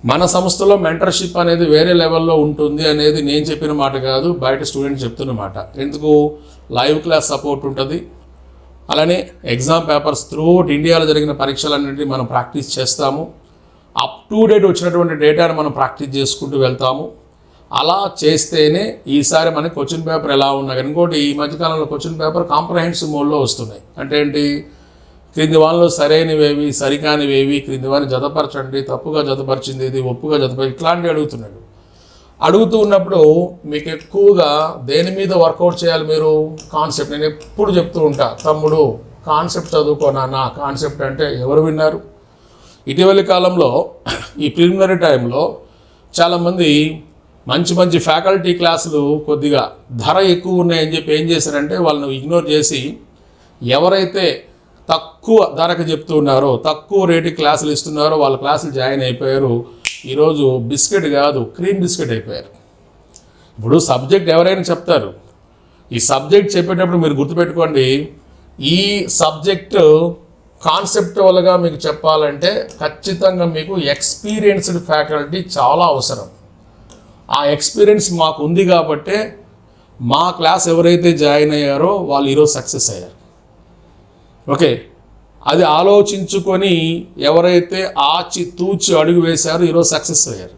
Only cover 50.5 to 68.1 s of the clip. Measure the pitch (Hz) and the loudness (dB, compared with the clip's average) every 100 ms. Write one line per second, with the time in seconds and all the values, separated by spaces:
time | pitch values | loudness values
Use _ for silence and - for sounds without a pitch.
50.5 | 180 175 165 156 160 156 151 160 165 151 | 0 0 0 -2 -4 -2 -2 0 0 0
51.5 | 143 147 185 170 147 139 135 143 170 160 | -4 -4 -2 0 0 -4 -6 -2 -2 2
52.5 | 151 147 147 131 113 - _ _ _ _ | 0 0 -2 -6 -10 -20 _ _ _ _
53.5 | _ 120 131 175 196 185 185 175 131 - | _ 0 2 4 2 0 0 -2 -2 -10
54.5 | _ _ _ - 160 - - - 220 185 | _ _ _ -4 -4 -4 -16 2 4 4
55.5 | 143 170 170 160 156 - 156 143 131 139 | 0 -2 -2 -4 -6 -2 0 2 2 2
56.5 | 123 160 151 - 202 185 165 165 160 151 | 0 -2 -4 -2 0 2 2 0 -2 0
57.5 | 151 151 147 - 151 151 156 139 131 139 | 0 0 -4 -4 -2 0 2 0 0 -2
58.5 | 151 156 135 127 139 127 123 131 135 135 | -2 -2 -4 -2 -2 -4 -4 -2 0 0
59.5 | 120 120 - - - 131 135 151 151 135 | -2 -4 -10 -10 -10 -8 0 2 4 2
60.5 | 127 117 143 - 196 156 143 143 135 113 | 0 -4 -2 0 0 0 2 2 0 -6
61.5 | - 180 196 180 - 147 113 117 95 - | -6 -4 -2 -2 -2 -4 -4 -6 -12 -14
62.5 | - _ _ _ _ _ - _ _ _ | -20 _ _ _ _ _ -20 _ _ _
63.5 | - 110 151 160 123 131 196 170 165 170 | -10 2 2 4 -2 2 0 4 4 4
64.5 | 190 175 170 - 156 101 - - _ _ | 2 -2 -4 0 0 0 -12 -20 _ _
65.5 | _ _ _ _ 120 - 135 147 202 190 | _ _ _ _ -2 0 0 4 2 4
66.5 | 175 170 180 185 175 156 139 139 165 170 | -2 -2 -2 0 0 0 0 -2 0 -2
67.5 | 170 160 139 131 139 160 | 0 0 2 2 0 -4